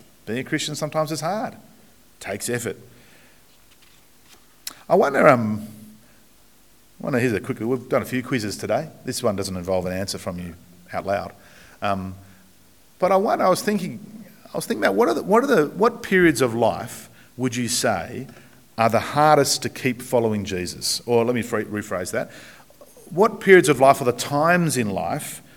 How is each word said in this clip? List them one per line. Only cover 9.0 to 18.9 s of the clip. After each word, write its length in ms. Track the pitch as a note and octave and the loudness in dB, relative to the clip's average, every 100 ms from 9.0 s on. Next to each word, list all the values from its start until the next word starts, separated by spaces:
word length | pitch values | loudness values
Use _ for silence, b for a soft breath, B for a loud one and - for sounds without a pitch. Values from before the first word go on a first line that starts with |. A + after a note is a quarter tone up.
This 180 | - - | -8 -2
one 140 | A#2 G2 | -2 -2
doesn't 200 | F#2+ F#2 | -4 -6
involve 280 | F2 F#2 | -2 -2
an 80 | F2+ | -2
answer 240 | F#2 G2 F#2 | -6 -6 -8
from 220 | G#2 F2+ | -8 -10
you 160 | F2 - - - - | -12 -14 -20 -20 -12
out 120 | F#2 | -8
loud. 280 | F#2 G2 F2+ - B B B B | -4 -4 -4 -16 B B B B
Um, 320 | G#2 G2 F#2 F#2 b b b _ _ _ _ - | -4 -4 -6 -12 b b b _ _ _ _ -2
but 140 | F3+ | 2
I 40 | F#3+ | 2
wonder, 280 | A3 E3 | 2 2
I 60 | F#3+ | 2
was 100 | F3 | 2
thinking, 640 | - G#3 - A#2 - - - - - | 0 -2 -4 -10 -16 -20 -20 -20 -10
I 40 | - | -8
was 80 | |
thinking 180 | - G#3+ | -6 -2
about 120 | G3 | 0
what 140 | G3 A#3+ | 2 2
are 60 | |
the, 80 | - | 0
what 220 | F3 A3 | 2 2
are 20 | C#4 | 4
the, 200 | G#3+ D3 | 2 2
what 360 | - A3+ A3+ | 2 0 0
periods 380 | - F#3+ E3+ B2+ | 0 4 4 4
of 140 | B2+ | 0
life 560 | A#2 A2 F2 A#2 - - b b - | 2 0 0 -8 -14 -20 b b -6
would 180 | B2+ | -4
you 140 | A#2 A#2 | -2 -4
say 580 | - B2 F#2 F2+ A2 C3+ B B B B - | -2 0 -2 -4 -10 -12 B B B B 0
are 100 | |
the 120 | A2+ | 2